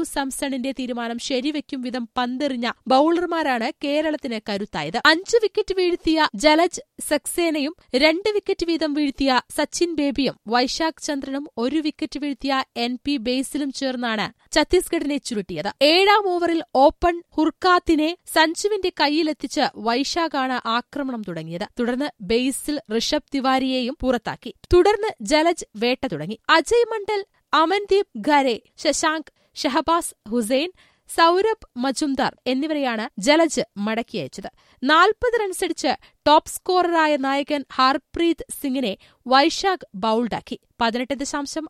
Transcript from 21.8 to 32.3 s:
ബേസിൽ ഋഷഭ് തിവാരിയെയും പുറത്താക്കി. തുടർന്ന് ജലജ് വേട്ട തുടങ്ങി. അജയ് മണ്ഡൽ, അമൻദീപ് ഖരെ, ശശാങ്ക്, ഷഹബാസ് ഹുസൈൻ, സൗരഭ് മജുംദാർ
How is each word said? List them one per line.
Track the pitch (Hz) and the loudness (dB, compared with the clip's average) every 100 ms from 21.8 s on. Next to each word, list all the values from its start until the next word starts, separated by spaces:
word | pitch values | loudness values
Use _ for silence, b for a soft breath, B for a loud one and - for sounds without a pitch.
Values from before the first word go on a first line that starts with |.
| 240 254 294 - | -4 -2 -6 -8
ബേസിൽ | 185 233 254 - - 294 - | -2 0 0 -2 -6 -6 -4
ഋഷഭ് | 220 - 302 - | -4 -2 -2 -2
തിവാരിയെയും | 277 262 262 262 254 240 302 | -2 0 2 0 -2 -4 -2
പുറത്താക്കി. | 254 247 - 139 233 - - | -2 -2 -4 -10 -14 -18 2
തുടർന്ന് | 349 381 427 427 - | 4 4 2 -2 -6
ജലജ് | 202 302 330 339 - | 0 4 4 0 -6
വേട്ട | 208 240 262 | -4 -2 -2
തുടങ്ങി. | 247 147 156 220 - | -4 -6 -8 -6 2
അജയ് | 320 - 466 453 | 2 4 2 2
മണ്ഡൽ, | 453 392 415 392 _ _ | -2 -4 -4 -6 _ _
അമൻദീപ് | 294 330 403 403 392 392 226 | 2 2 0 2 2 2 -4
ഖരെ, | 208 294 269 220 - - | 2 4 4 -2 -8 -4
ശശാങ്ക്, | 320 277 320 320 - _ _ - | -2 0 0 -2 -6 _ _ -6
ഷഹബാസ് | 294 269 311 339 330 - - | -2 0 0 0 -2 -10 -4
ഹുസൈൻ, | 233 214 262 349 b b b - | -4 0 0 -2 b b b -6
സൗരഭ് | - 330 359 440 440 - 247 | 4 4 6 2 -2 -8 -6
മജുംദാർ | 262 247 311 269 233 | -4 -2 -2 0 -2